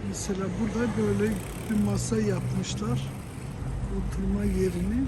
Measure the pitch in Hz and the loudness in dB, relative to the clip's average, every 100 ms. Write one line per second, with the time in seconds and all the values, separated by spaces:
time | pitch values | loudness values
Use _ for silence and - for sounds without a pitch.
0 | 202 185 - 190 190 180 220 226 240 214 | -4 -4 -2 -2 -2 0 0 2 0 2
1 | 208 202 214 214 - - - 208 202 196 | 2 4 2 0 -4 -8 -2 2 2 2
2 | - 220 208 180 180 185 185 - 214 247 | 2 2 2 2 0 -2 -2 -2 0 0
3 | - - - - - - - - - 196 | -2 -8 -10 -10 -8 -6 -4 -4 -2 -2
4 | 190 185 190 202 202 185 185 175 185 233 | -2 -2 0 2 2 4 2 2 0 2